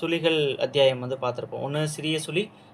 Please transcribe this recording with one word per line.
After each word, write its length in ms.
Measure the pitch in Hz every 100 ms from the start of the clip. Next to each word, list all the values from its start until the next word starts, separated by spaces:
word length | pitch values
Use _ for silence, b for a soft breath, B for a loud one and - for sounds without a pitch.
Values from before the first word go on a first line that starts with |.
சுழிகள் 560 | 165 165 160 160 143 127
அத்தியாயம் 420 | - 139 135 127
வந்து 180 | 123 131
பார்த்திருப்போம். 400 | 127 120 - 117 131
ஒண்ணு 160 | 147
சிறிய 360 | 156 151 151 156
சுழி, 320 | 156 156 214 B B